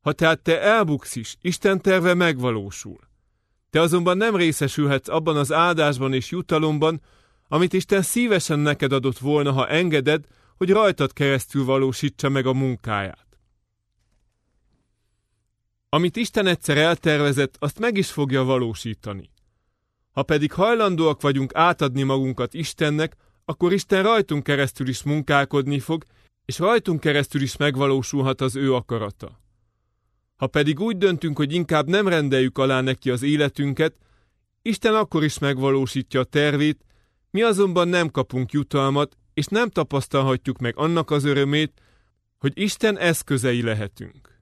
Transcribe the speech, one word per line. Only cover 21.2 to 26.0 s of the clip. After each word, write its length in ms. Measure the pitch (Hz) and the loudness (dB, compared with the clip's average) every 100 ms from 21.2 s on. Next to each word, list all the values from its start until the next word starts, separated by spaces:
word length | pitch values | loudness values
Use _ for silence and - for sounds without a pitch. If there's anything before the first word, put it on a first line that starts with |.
vagyunk 340 | 143 135 135 | 0 0 -2
átadni 480 | - 170 170 143 127 | 2 2 2 -2 -2
magunkat 520 | 135 135 131 123 120 | 0 0 -2 -4 -6
Istennek, 640 | 156 160 - 151 151 165 - _ _ | -6 -10 -4 -2 0 -4 -6 _ _
akkor 280 | - 151 180 | -12 -2 0
Isten 300 | 190 - 196 | 0 0 0
rajtunk 400 | 190 226 196 147 | 2 2 0 -4
keresztül 460 | 135 143 139 - 131 | 0 0 0 -2 -6
is 140 | 131 | -4
munkálkodni 760 | 147 151 139 143 139 143 135 143 | -2 -2 2 0 2 0 0 -4
fog, 260 | - 160 | -2 -6